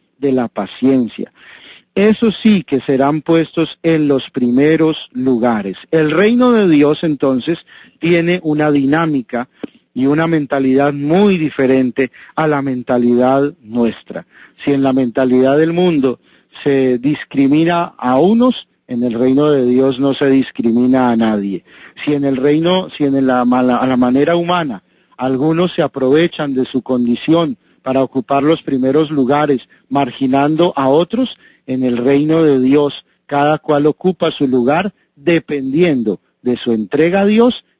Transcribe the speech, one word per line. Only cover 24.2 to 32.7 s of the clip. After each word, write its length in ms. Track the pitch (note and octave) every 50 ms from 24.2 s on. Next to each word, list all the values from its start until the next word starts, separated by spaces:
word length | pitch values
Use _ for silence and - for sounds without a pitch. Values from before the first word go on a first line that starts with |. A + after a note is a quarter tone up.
| D3 E3 F3
humana, 480 | F3 F3 E3+ F3+ F3 E3 C3+ G#2 F#2 - _ _ _ _ _ _
algunos 560 | - B2 C3 C3 B2+ D3 D#3+ E3 E3 F3+ F3
se 100 | - -
aprovechan 720 | D3+ C3+ - C3+ C3 B2+ C#3+ D#3+ F3 E3+ - - D3+ C#3 C3
de 120 | C3 B2
su 160 | - - B2+
condición 760 | - - B2+ B2 A#2+ A#2 A#2+ - - D3+ D#3+ E3+ E3+ D3 A#2 - _ _ _ _
para 220 | - C3 C3 C3+ C3
ocupar 400 | - - C3 - - C#3 C#3 C#3
los 200 | D#3 E3 - -
primeros 480 | - C#3 B2 B2+ C3 C3+ D#3 D#3+ D3
lugares, 580 | D#3 C#3 B2+ A#2 C#3+ D3 D3+ D3 C3+ A#2+ - _ _ _ _ -
marginando 840 | B2+ C#3 C#3 B2 - - C3+ B2+ C3+ C#3 C#3+ D3+ D#3 D#3 F3 F3 -
a 140 | C#3+ C3+ C3
otros, 480 | C#3 D#3+ F3 - - B3 C4 - - - _ - _ _ _
en 160 | - C3 C3 B2+
el 140 | B2 A#2+
reino 460 | A#2 A#2+ C3+ C#3 C#3+ D3+ D#3 D#3+ E3 D#3+
de 160 | D3+ C#3 C3
Dios, 480 | B2+ C3